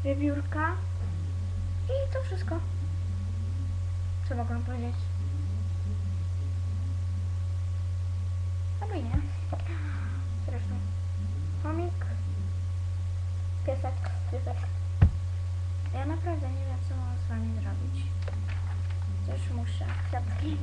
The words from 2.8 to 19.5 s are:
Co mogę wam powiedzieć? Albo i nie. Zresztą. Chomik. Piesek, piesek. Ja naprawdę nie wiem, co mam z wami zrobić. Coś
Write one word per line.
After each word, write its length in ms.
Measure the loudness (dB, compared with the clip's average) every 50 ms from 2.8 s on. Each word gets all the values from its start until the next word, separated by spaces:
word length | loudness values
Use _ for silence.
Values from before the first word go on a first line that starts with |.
| 0 0 0 0 0 0 0 0 0 -2 0 0 0 0 0 0 0 0 0 0 0 0 0 0 0 0 0 0 0 0
Co 60 | 0
mogę 180 | 0 0 0 0
wam 100 | 0 0
powiedzieć? 320 | 0 -2 -2 0 0 0 0 0 0 0 0 0 0 0 0 0 0 0 0 0 0 0 0 0 0 0 0 0 0 0 0 0 0 0 0 0 0 0 0 0 0 0 0 0 0 0 0 0 0 0 0 0 0 0 0 0 0 0 0 0 0 0 0 0 0 0 0 0 0 0 0 0 0 0 0 0 0 0 0 0 0 0 0
Albo 120 | -2 0 -2
i 100 | 0 0
nie. 160 | 2 2 2 2 2 -2 -2 -2 -2 -2 -2 -2 -2 -2 -2 -2 -2 -2 -2 -2 -2 -2 -2 -2 -2 -2 -2 0
Zresztą. 280 | 0 0 0 0 0 0 0 0 0 0 0 0 0 0 0 0 0 0 0 -2 -2 -2 0 0
Chomik. 420 | 0 0 2 0 0 0 0 0 0 0 0 0 0 0 0 0 0 0 0 0 0 0 0 0 0 0 0 0 0 0 0 0 0 0 0 0 0 0 0 0
Piesek, 280 | 0 0 0 0 0 0 0 -2 -2 -2 -2 -2 -2
piesek. 260 | -2 -2 -2 0 0 0 0 0 -2 -2 -2 -2 6 8 8 8 8 4 0 0 0 0 0 0 0 0 0 0 0 0 0 0 0
Ja 120 | 0 0
naprawdę 440 | 0 0 0 0 0 0 0 0 0
nie 160 | 0 0 0
wiem, 120 | 0 0 0 0 0
co 60 | 0
mam 220 | 0 0 0 0 0 0
z 40 | 0
wami 240 | 0 0 0 0 0
zrobić. 520 | 0 0 0 0 0 0 0 0 0 0 0 0 0 0 -2 -2 -2 -2 -2 -2 -2 -2 -2 -2 0 0 0 0 0 0 0 0 0 0 0
Coś 220 | 0 0 0 0